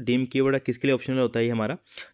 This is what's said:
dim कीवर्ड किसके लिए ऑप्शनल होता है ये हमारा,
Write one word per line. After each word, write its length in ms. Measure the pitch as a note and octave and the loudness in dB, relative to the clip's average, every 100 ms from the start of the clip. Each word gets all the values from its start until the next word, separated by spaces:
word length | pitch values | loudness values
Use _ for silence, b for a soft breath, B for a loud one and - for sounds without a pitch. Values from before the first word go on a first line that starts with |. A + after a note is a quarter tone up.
dim 240 | B2 B2 B2+ | 0 0 0
कीवर्ड 320 | C3+ C3+ C3+ | 0 2 0
किसके 280 | C3 A#2+ C3+ | -2 -2 0
लिए 80 | C3 | 0
ऑप्शनल 220 | - C3 | 0 0
होता 200 | A#2+ A#2 | 0 0
है 60 | A#2 | 0
ये 60 | |
हमारा, 260 | A2+ G#2+ E3 _ B B | 0 -2 -6 _ B B